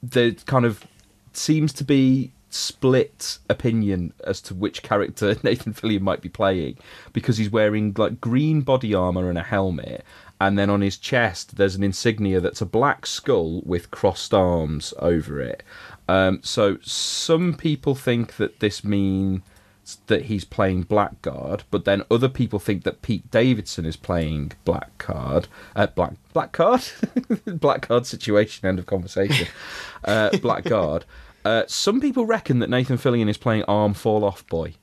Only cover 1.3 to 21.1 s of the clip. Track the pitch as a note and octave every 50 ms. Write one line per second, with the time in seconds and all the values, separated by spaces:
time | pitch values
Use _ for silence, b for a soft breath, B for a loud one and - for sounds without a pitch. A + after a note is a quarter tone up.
1.3 | _ - - - D#3 D#3 D3+ D#3 - - D3 C3 D3 C3+ C3 C3 C3 C3+ C3 -
2.3 | _ _ _ _ - - - - - _ - C3 B2+ B2+ - - _ _ - -
3.3 | - - - _ B2 - - B2+ A2+ A2+ G#2+ G2+ G2 F2+ F2 E2 - _ - -
4.3 | G2 - - - G2 F2+ G2+ G#2 - - - - A2+ G#2 G2+ - - - A2 G2+
5.3 | G#2 - - G#2 G2+ A#2+ - - G#2 - - A2+ G#2+ G2+ G2 F#2+ F2+ - - F2+
6.3 | - - G#2+ G2 G2 F#2 D#2+ B1+ - - B B B B B B B - - -
7.3 | A#2+ G#2 A2 G#2 G2+ A2+ G#2+ G#2+ G#2+ G#2+ G#2+ G#2+ G2 G#2+ G#2+ - A#2 B2+ - A#2
8.3 | A#2 B2+ D3+ D#3 D#3+ D3+ C#3 B2+ C3+ C3 B2+ A2+ G#2 F#2+ F2+ F2+ F2 F2+ F2+ F2+
9.3 | F2 E2+ D#2 - - G2+ G2 F#2+ F2 C#2+ A1+ - B1 - - B B B B B
10.3 | B _ F#2+ G2 G2+ G2+ G2+ G2+ G2+ G2+ G2+ G2 F#2+ - - - - B2+ A#2+ A2+
11.3 | F2+ - - _ - - G2+ G2 F#2 F#2+ G2 G2+ F#2+ - - A#2+ A2 G#2+ G#2+ G2
12.3 | F#2+ F#2 F2 F#2 - - - F2 - A2 B2+ C#3+ - - - - - - - -
13.3 | C3 G2+ E2 D#2+ E2 F2+ - C2 F2+ F2 - - - - - G2+ F2+ - - -
14.3 | - G2+ F#2+ F2+ F2 E2+ D#2+ D2+ D2+ D2 D2 - - - - F2 F2 E2 D2+ -
15.3 | C#2+ C#2+ C2 A#1+ - - - B B B B B B B B - F2+ F#2+ F#2+ F#2+
16.3 | F#2 - - - - - G#2+ G2+ F#2+ - - - - - - - - - - -
17.3 | E3 E3 F3 F3 D#3+ - - E3 D3+ C#3 - - C#3 C3 - - A#2+ A#2+ A#2 -
18.3 | - - A2 - - _ - G#2+ G2+ - - G#2 G#2 G2+ G2 G2 F#2+ F#2+ G2 F#2+
19.3 | F#2+ F#2+ F#2+ b b b b b b b b - - - _ - A2 F#2+ - -
20.3 | A2 G2 F2 - - - G#2+ F#2+ F#2+ F2+ F2 - G#2+ G#2 G2+ E2+